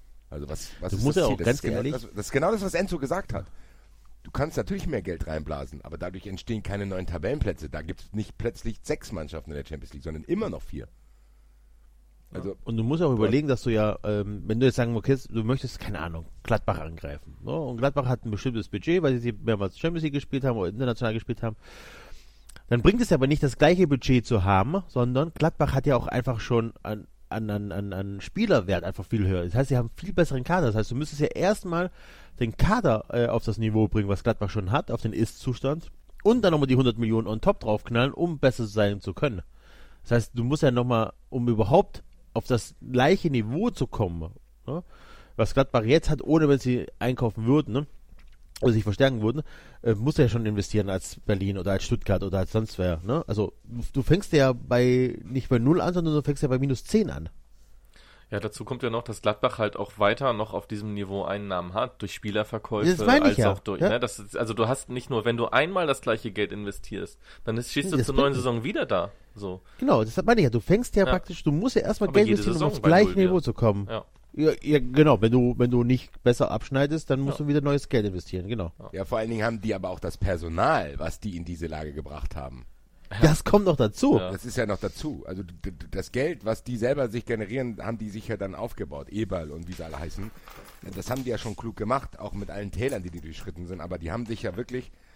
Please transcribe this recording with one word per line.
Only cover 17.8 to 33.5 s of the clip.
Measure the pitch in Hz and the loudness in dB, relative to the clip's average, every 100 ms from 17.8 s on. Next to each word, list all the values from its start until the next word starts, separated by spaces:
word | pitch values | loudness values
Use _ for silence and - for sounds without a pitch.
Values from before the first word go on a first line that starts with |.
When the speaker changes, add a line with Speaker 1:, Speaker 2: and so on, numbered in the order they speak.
| 135 143 127 | 0 0 0
Speaker 2:
hat | 123 | -2
ein | 120 | -2
bestimmtes | 101 131 113 98 | -4 -2 -4 -4
Budget, | 104 156 180 | -4 0 2
weil | 151 127 | 2 2
sie | 120 | -2
mehrmals | 107 117 104 98 - | -4 -2 0 -2 -2
Champions | 165 170 | -4 -2
League | 156 | -2
gespielt | 139 - 139 | -4 -4 -2
haben | 131 113 | 0 0
oder | 90 | -2
international | 104 127 117 117 | 0 -2 0 0
gespielt | 110 - 117 | -2 -4 -4
haben. | 113 107 - - - - - - - - - - - | -4 -6 -12 -20 -20 -20 -18 -18 -18 -20 -20 -20 0
Dann | 120 | 4
bringt | 131 233 | 6 6
es | 240 | 4
aber | 156 135 | 4 4
nicht, | 151 | 4
das | 143 - | 0 4
gleiche | 151 180 170 | 6 6 4
Budget | 135 - 123 113 | 4 4 2 4
zu | 113 | 2
haben, | 92 98 104 190 - | 4 4 4 -2 -2
sondern | 127 123 127 165 | -2 0 2 0
Gladbach | - 156 - 151 | 0 0 2 0
hat | 135 131 | 2 2
ja | 123 | 2
auch | 135 | 0
einfach | 127 127 113 | -2 -2 -4
schon | - 117 113 - | 0 2 0 -6
an, | - 107 - - - | -8 -8 -10 -20 -8
an, | 110 110 | -6 -2
an, | 104 104 | -4 -4
an, | 90 101 | -6 -6
an | 92 98 98 | -6 -6 -8
Spielerwert | - - 214 147 90 90 | -8 -2 4 4 4 0
einfach | 90 - 95 | -2 -6 -2
viel | 113 95 | 0 2
höher. | 90 | 2
Das | 90 | 0
heißt, | 107 135 | 0 2
sie | 127 | 0
haben | 113 - | 0 -6
viel | 180 | -4
besseren | - - 131 | 0 2 0
Kader. | 123 180 135 | 0 2 2
Das | 107 | 2
heißt, | 104 | 0
du | 117 | -4
müsstest | 151 143 | -4 -2
ja | 147 | -2
erstmal | - 175 214 185 170 180 - - - - - | 0 0 0 -2 -2 -2 -6 -20 -20 -20 -4
den | 117 - | -4 2
Kader, | 165 233 180 110 - | 4 4 4 2 0
äh, | 120 120 | 0 0
auf | 117 | 0
das | 117 | -2